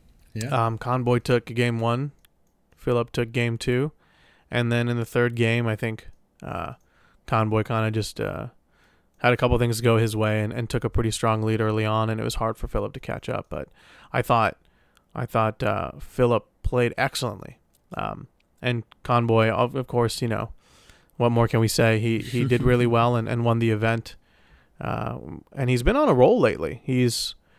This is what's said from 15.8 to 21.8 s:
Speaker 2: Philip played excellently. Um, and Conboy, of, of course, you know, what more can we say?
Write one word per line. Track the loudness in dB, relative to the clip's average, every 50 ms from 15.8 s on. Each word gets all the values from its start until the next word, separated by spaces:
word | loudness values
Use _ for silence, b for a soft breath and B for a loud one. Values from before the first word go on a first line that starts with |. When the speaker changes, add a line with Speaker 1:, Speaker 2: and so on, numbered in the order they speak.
| -4 -8 -10 -12
Speaker 2:
Philip | -16 -6 -2 2 2 2 2 0 -2 _ _ _ -6
played | -2 0 0 0 0 0
excellently. | -2 -2 -2 -2 -4 -6 -6 -8 -10 -14 -18 -20 _ _ _ _ _ _ -12 -10
Um, | -8 -8 -8 -8 -10 -14 -20 _ _ _ _ _ -6
and | -4 -4 -4 -4 -6 _ -16 _ -4
Conboy, | 0 0 2 4 4 4 4 4 4
of, | 2 2 0 0 -2
of | -6 -6
course, | -4 -2 0 0 0 -2 -2
you | -4
know, | -4 -4 -4 -6 -8 -12 b b b b b b b b b b b b
what | 0 0 2
more | 4 2 2
can | 2 2 2
we | 2
say? | 2 2 2